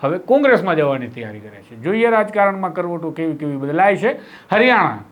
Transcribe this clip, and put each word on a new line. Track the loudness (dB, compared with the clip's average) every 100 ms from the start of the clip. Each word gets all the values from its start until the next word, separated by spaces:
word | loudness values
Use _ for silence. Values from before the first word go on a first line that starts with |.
હવે | -4 -2
કોંગ્રેસમાં | 2 4 6 4 2 0
જવાની | 2 0 -4
તૈયારી | -10 -12 -14
કરે | -18
છે. | -20 -20 -10
જોઈએ | -4 0 2
રાજકારણમાં | 2 0 2 2 0 -6
કરવટો | -4 -6 -4 -6
કેવી | -4 -6 -4
કેવી | -6 -6
બદલાય | -4 2 2 2
છે. | -2 -4 -10 -18 -2
હરિયાણા | 2 4 4 2 -2 -10